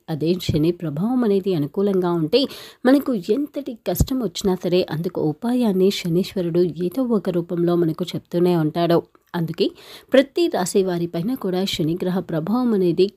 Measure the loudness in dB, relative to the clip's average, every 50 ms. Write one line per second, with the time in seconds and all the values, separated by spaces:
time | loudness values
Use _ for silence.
0 | _ -8 -6 -2 0 0 0 0 -2 -2 0 2 2 0 0 -2 -4 -6 -4 -2
1 | -2 0 0 0 2 2 2 0 0 0 -2 -2 -2 -4 -2 -2 0 0 2 0
2 | 0 0 0 0 0 2 2 2 2 0 -4 -10 -18 -20 -10 _ 2 4 4 4
3 | 4 0 -2 -2 0 -2 -2 -2 -2 -6 -6 -10 -10 -10 -12 -10 -6 -2 0 0
4 | 0 0 0 -4 -4 -4 -4 -2 -2 -2 0 0 0 0 2 2 2 0 -2 -4
5 | -4 -4 -4 -2 -2 -2 -2 -2 -2 -2 0 0 2 2 2 4 4 2 2 0
6 | -2 0 0 0 0 -2 -4 -4 -4 0 2 2 2 0 0 -4 -4 -4 -2 -2
7 | -2 0 0 0 0 0 -2 -2 -2 -2 -2 0 0 2 2 2 2 0 0 -2
8 | -6 -6 -8 -10 -8 -4 -2 0 2 2 4 2 2 0 0 0 2 2 2 2
9 | 2 -2 _ _ _ _ -6 -4 -4 -4 -2 0 -2 -2 -2 -6 -20 -20 -20 -20
10 | -4 2 4 4 4 4 2 -2 0 0 0 -2 -2 0 2 0 2 2 0 -2
11 | -2 -2 -4 -4 -4 -4 -4 -4 -4 -4 -2 -2 -2 -2 -2 -2 0 0 -2 -2
12 | -2 -2 -2 -2 -2 -2 -4 -4 -2 -2 0 0 0 2 2 2 2 2 4 4
13 | 2 2 0